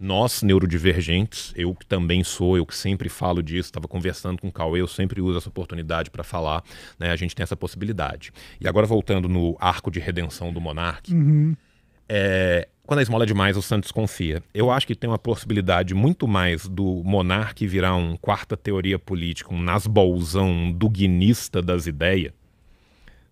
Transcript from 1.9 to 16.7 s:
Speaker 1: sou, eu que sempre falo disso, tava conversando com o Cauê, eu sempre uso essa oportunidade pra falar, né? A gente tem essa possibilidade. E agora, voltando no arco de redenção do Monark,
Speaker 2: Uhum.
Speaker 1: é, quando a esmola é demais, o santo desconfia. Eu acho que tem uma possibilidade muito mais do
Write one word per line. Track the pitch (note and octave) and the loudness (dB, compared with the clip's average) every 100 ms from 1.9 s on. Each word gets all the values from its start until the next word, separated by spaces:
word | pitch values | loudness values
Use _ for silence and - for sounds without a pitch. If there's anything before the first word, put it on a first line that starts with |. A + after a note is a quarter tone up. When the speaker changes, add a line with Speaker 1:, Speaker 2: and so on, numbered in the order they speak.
| F#2+ E2+ F2+ | -2 2 0
Speaker 1:
sou, | F2+ - F2+ F#2 | 0 0 2 2
eu | D#2+ | 0
que | - | -4
sempre | F#2+ G2 E2+ | -4 -4 -6
falo | - F2+ F2 | -4 -2 -2
disso, | D#2 F2 F2 | -2 -6 -6
tava | - D#2 | -10 -8
conversando | F2 F2 F2 F#2+ F#2 | -6 -6 -6 -8 -8
com | G2 | -8
o | |
Cauê, | - D#2+ F2 | -6 -2 -2
eu | F2 | -2
sempre | - F#2+ G2 | -2 -4 -2
uso | F#2 F2 | -2 -4
essa | F#2 | -6
oportunidade | - F2 E2+ D#2+ E2 D#2+ | -10 -10 -10 -4 -4 -4
pra | - | -10
falar, | E2 F2 D#2+ D#2+ - - - - | -8 -6 -4 -4 -6 -18 -20 -6
né? | E2+ | -4
A | E2+ | -2
gente | F2 | -4
tem | - | -6
essa | E2+ F#2 | -6 -6
possibilidade. | F2 F2+ G#2 G2+ C#2 - - - - - | -8 -6 -6 -4 -6 -8 -16 -20 -20 -6
E | F#2 | 0
agora, | F2+ G#2+ | 2 4
voltando | A2+ - G2 F2+ | 2 2 0 2
no | F2+ E2+ E2 | 2 2 2
arco | F2+ - - | 0 0 -4
de | E2+ | -4
redenção | D#2+ F2 E2+ - F2 | -4 -4 -6 -8 -8
do | E2+ | -6
Monark, | E2 D2+ E2+ - - | -6 -4 -4 -6 -2
Speaker 2:
Uhum. | E3+ D3 D3+ D#3 D#3 _ _ _ _ - | 2 6 6 4 0 _ _ _ _ -4
Speaker 1:
é, | G#2 G2 F#2+ F#2 F2 - _ - | 0 2 2 2 2 0 _ -2
quando | C#3+ | 0
a | |
esmola | A#2 A2+ | 2 2
é | A2 | 2
demais, | G2+ G2 G2 | 2 2 2
o | |
santo | - G#2+ | 0 -2
desconfia. | - - G#2+ - E2+ D#2+ - | -2 -4 -4 -2 -4 -4 -6
Eu | G2+ A#2+ | -2 0
acho | C3 - | 2 -2
que | |
tem | A2+ A#2+ | -4 -4
uma | A2 | -4
possibilidade | A#2+ A2 - G#2 F#2 F2 F2+ | -2 -4 -2 0 2 2 2
muito | F#2+ C3 F3+ A2+ | 2 2 2 2
mais | G2 F2+ E2 | 2 2 0
do | F#2+ | -4